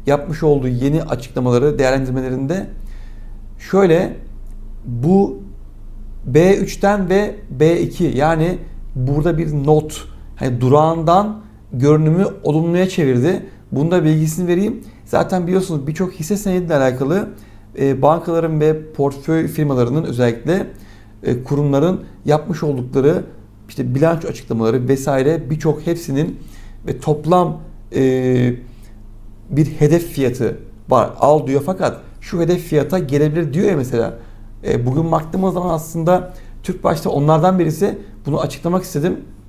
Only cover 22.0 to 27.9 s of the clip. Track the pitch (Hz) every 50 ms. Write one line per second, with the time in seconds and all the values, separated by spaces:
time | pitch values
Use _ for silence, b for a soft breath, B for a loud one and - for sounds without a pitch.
22 | B B B B - 147 147 156 156 - 165 - 165 151 139 127 120 123 - 135
23 | 131 147 175 190 190 - - - - - - - - - - - 127 123 123 135
24 | 151 165 170 160 190 - - - - - 117 110 110 113 113 127 123 123 135 135
25 | 135 151 139 135 131 147 165 160 131 127 156 151 - 160 151 - - 170 165 165
26 | - 147 135 135 165 - - B B B B B B B B B - - 123 -
27 | - 156 151 151 151 156 180 180 180 160 160 - - - - - - -